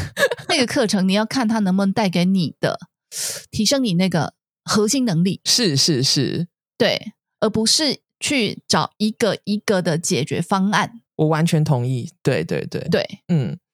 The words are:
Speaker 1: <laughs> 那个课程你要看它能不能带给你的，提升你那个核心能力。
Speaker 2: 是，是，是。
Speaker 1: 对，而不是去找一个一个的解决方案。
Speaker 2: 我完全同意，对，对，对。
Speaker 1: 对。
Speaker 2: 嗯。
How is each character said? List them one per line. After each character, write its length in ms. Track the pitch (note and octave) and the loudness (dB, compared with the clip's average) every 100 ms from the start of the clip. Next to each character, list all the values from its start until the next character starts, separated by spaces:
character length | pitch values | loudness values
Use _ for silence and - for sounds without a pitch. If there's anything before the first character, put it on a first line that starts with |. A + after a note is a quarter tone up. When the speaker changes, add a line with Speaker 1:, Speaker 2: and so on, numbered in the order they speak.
| - | -6
Speaker 1:
<laughs> 380 | - C#5 - - | -2 -2 -2 -2
那 80 | E4 | 0
个 80 | A#3 | 0
课 200 | D4 G#3+ | 0 2
程 220 | G3+ F#3+ | 2 2
你 60 | |
要 100 | G3+ A3 | 2 0
看 220 | C4 A3 | 0 0
它 100 | A3 | 2
能 160 | F#3+ F#3+ | 2 2
不 60 | |
能 100 | G3 | 2
带 160 | A#3 G3 | 0 0
给 160 | F3 | 2
你 300 | F3+ F#3+ D3 - | 2 2 0 -2
的， 180 | D3 - - _ _ - - - - | -4 -4 -12 _ _ -10 -8 -10 -8
提 160 | - G#3 | -2 0
升 160 | C#4 | 2
你 120 | A#3+ | 2
那 140 | E3+ F#3+ | 2 2
个 260 | F3 - - _ _ | 0 -2 -8 _ _
核 220 | - G#3 G#3 | -2 0 2
心 160 | C#4 | 2
能 180 | A#3+ E3 | 0 2
力。 180 | F#3 - | 0 0
Speaker 2:
是， 320 | - - G#3 C3+ | -2 0 2 2
是， 260 | - B2+ | 2 2
是。 460 | C3+ D3+ A#2+ - F3 _ _ - | 0 0 0 -2 -6 _ _ 0
Speaker 1:
对， 340 | G3 - - - _ _ | 0 0 -6 -18 _ _
而 100 | G#3 | -2
不 160 | A3 A3 | 0 0
是 340 | - D4 - _ _ | 0 0 -4 _ _
去 420 | - C#4 G3+ - - | -2 0 0 -4 -2
找 260 | D#3+ - - | 0 0 -2
一 140 | G#3+ | -4
个 280 | - G#3 - | 0 -2 0
一 140 | - G#3 | -4 -4
个 240 | - F#3 | 0 0
的 160 | F3 D#3 | 0 -2
解 260 | - E3 | -2 -2
决 160 | D#3 F#2+ | -2 -4
方 300 | E3+ F#3+ G3 | -2 0 2
案。 300 | A3 F3+ - _ - | 0 -2 -8 _ -2
Speaker 2:
我 100 | D#3 | 0
完 180 | D#3 | 2
全 180 | E3 D#3 | 2 2
同 220 | D#3 B2+ B2+ | 2 0 0
意， 260 | B2+ - - | -4 -6 -4
对， 200 | C#3+ G2 | -2 0
对， 200 | E3+ C#2+ - | -2 -4 -4
对。 140 | - - | -8 -2
Speaker 1:
对。 320 | F3+ - - - | -2 -2 -8 -2
Speaker 2:
嗯。 300 | E3 G2+ F3 _ | -2 -2 -8 _